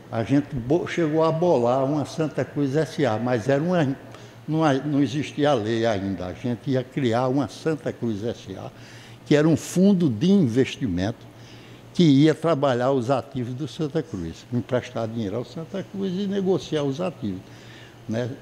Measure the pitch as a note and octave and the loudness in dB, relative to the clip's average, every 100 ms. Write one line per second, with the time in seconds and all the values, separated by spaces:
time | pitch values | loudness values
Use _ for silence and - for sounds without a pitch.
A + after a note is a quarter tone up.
0 | - A#2 - C#3 - B2 A#2 F3 - - | -8 -4 2 2 2 -6 0 0 0 0
1 | D#3+ D#3+ D#3+ D#3 F3 C#3+ A#2 C3 C3+ D3+ | 0 4 2 2 2 4 4 2 2 0
2 | C3 - D#3 - B2+ D3 C#3+ C#3 D3+ - | -2 -4 -4 -2 -4 -2 0 0 -2 0
3 | C3+ G#2+ A#2+ B2 G2+ C#3 E3 F3+ C3+ C3+ | 0 2 0 0 2 0 2 2 2 -2
4 | - - - - - D#3 D#3 C3+ D3 C#3+ | -10 -20 -20 -16 -4 2 2 2 0 0
5 | C#3 C#3+ A#2+ D3+ D3 C3+ G#2 A2+ A2+ G2+ | 0 0 -6 0 2 2 0 0 2 0
6 | G2 F#2 F2+ F2 B2 A#2+ - C3 B2 - | -2 -4 -6 -6 -6 -4 -2 -2 -2 -2
7 | B2+ A2+ C3 C#3 A#2+ - E3 D#3 C3 G#2+ | 0 2 2 0 -2 -4 -4 -4 -6 -4
8 | A#2+ G2+ A2+ - - F#2+ A#2 - - - | -4 -4 -6 -8 -10 -12 -12 -16 -20 -20
9 | - - - D3 D#3 D3+ - F3 F#3+ G3 | -20 -20 2 4 6 2 0 4 4 6
10 | E3 G#2+ E3 G3+ C#3 A2+ B2 - B2+ E2+ | 2 2 4 4 4 2 0 -2 -4 0
11 | G2 - - - - - - - - - | -2 -4 -14 -20 -20 -20 -20 -20 -10 4
12 | E3 C3+ D#3 D3 E3 D3 C#3 A#2+ B2 C#3 | 6 8 6 4 0 2 2 2 2 0
13 | A#2 C3 - B2+ A#2+ B2+ D3+ - D3+ D#3 | 2 -2 -2 -6 -6 -6 -10 -6 -4 -4
14 | - G2 E2 E2 - A#2+ - B2 - A#2+ | -4 -8 -8 -10 -6 -6 -2 -2 -2 -6
15 | A2+ A#2 G#2 A2 A#2+ E3+ D#3+ F#3+ - G3 | -6 -4 -4 -6 -8 -12 -10 -10 -8 -6
16 | G3 F3+ G3+ G3+ F#3+ F3 - D3+ C#3+ C3+ | -6 -4 -4 -2 0 0 -2 -2 -2 -4
17 | F3+ - G#2+ F#2 - - - - - - | -6 -6 -6 -6 -12 -20 -20 -20 -20 -18
18 | - A2 B2 - | -6 -4 -4 -8